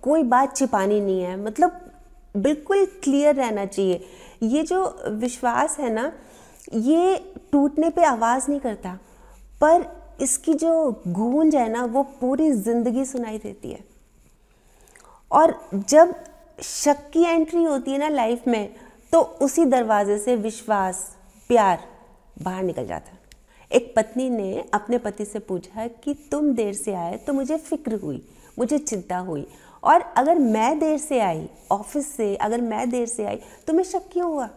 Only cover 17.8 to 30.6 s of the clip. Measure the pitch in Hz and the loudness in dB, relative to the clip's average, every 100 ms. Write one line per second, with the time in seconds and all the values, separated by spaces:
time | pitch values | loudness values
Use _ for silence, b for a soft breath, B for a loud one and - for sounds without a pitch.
17.8 | 247 277 302 294 226 240 262 233 208 B | -2 -2 -2 0 0 -2 0 -2 -2 B
18.8 | B B _ 330 - - 277 - 320 254 | B B _ 2 2 0 -2 2 4 4
19.8 | 220 214 202 208 208 247 214 220 - 208 | 4 2 2 0 0 0 -2 -8 -2 -2
20.8 | 190 - - - - - - 240 202 170 | 0 -4 -12 -16 -20 -20 2 4 4 0
21.8 | - - - - _ - 185 185 185 160 | -4 -20 -20 -20 _ -10 -8 -4 -4 -4
22.8 | 107 82 - - _ - _ b b 247 | -6 -8 -12 -20 _ -20 _ b b 0
23.8 | 240 - 220 254 262 233 196 208 - 208 | 2 -2 -2 -2 -2 -2 -4 -6 -4 -4
24.8 | 208 240 226 202 208 214 208 185 - - | -2 -4 -4 -8 -8 -8 -6 -8 -8 -10
25.8 | 233 233 - 285 - 285 302 240 214 202 | -10 -10 -8 -8 -6 -2 0 0 -2 -4
26.8 | - 190 170 214 - 277 262 320 320 311 | -6 -4 -6 -6 -4 -4 -2 -4 -4 -6
27.8 | 254 214 180 131 - b b - 233 294 | -4 -6 -6 -8 -12 b b -6 -2 -2
28.8 | 294 208 175 180 185 151 143 B B B | -2 -8 -6 -6 -6 -8 -8 B B B
29.8 | - 330 349 - 277 339 254 214 | 4 4 4 0 2 4 2 2